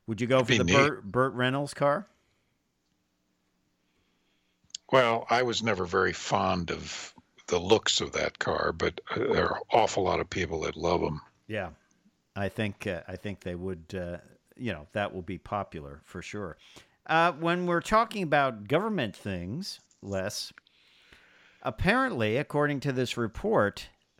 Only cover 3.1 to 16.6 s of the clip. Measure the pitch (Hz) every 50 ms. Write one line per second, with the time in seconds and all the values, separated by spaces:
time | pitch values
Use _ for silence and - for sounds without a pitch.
3.1 | _ _ _ _ _ _ _ _ _ _ _ _ _ _ _ _ _ _ _ _
4.1 | _ _ _ _ _ _ _ _ _ _ _ _ - - _ - - 131 123 117
5.1 | 113 117 - - 117 123 127 120 110 107 107 113 104 90 92 87 90 95 92 90
6.1 | 90 - - - - 98 98 92 95 90 85 82 82 78 78 76 - - - -
7.1 | - - - _ _ _ - - - 87 87 95 110 104 - - - - - -
8.1 | - 78 73 73 - - - - 82 76 78 78 80 82 85 82 - - - -
9.1 | - - - - - - 87 - - - - - - 117 107 - - 104 95 90
10.1 | 87 80 80 - - 98 90 80 82 78 78 78 - 78 80 85 87 85 82 82
11.1 | 78 73 - _ _ _ _ - 107 104 92 87 87 - _ _ _ _ _ _
12.1 | _ _ _ _ - 101 101 95 - - 110 101 92 - - 104 90 82 - -
13.1 | 92 90 - 104 95 - - 92 90 87 90 95 92 82 80 - 101 92 90 87
14.1 | 87 82 - - - _ _ _ - - 123 117 90 73 76 - - 107 101 98
15.1 | - 95 87 101 92 82 - - 104 101 95 - - 82 71 71 71 69 - -
16.1 | - 90 82 - - 104 101 85 76 _